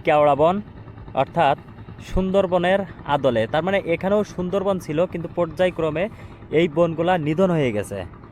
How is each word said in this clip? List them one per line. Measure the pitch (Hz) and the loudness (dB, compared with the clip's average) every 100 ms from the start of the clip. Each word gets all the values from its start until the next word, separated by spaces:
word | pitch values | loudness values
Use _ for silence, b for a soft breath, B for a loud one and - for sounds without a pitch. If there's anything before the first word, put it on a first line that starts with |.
কেওড়া | 165 151 147 | 2 4 4
বন, | 135 160 202 - - - - - | 4 2 2 -6 -16 -18 -18 -8
অর্থাৎ | - 135 170 143 147 - - - - | -4 -2 2 2 2 -6 -20 -18 -18
সুন্দরবনের | - 185 190 196 185 180 180 196 185 - - | -6 -2 0 2 2 2 2 0 -2 -8 -2
আদলে। | 143 131 113 110 | 0 2 2 0
তার | 156 | 0
মানে | 180 196 | 0 0
এখানেও | 165 165 185 214 | 0 -2 0 0
সুন্দরবন | 202 - 180 196 196 185 | 0 -4 -4 -2 0 -2
ছিল, | 165 151 180 | -2 -2 -2
কিন্তু | 175 160 | -2 -6
পর্যায়ক্রমে | - 170 151 185 170 160 151 220 B B B B | -4 -2 0 0 0 -2 -2 -4 B B B B
এই | 147 170 | 2 2
বনগুলা | 151 170 160 170 185 | 2 2 2 0 2
নিধন | 147 156 190 | 0 2 2
হয়ে | 165 127 | 2 2
গেছে। | 104 95 98 87 - - | 0 -4 -6 -10 -14 -20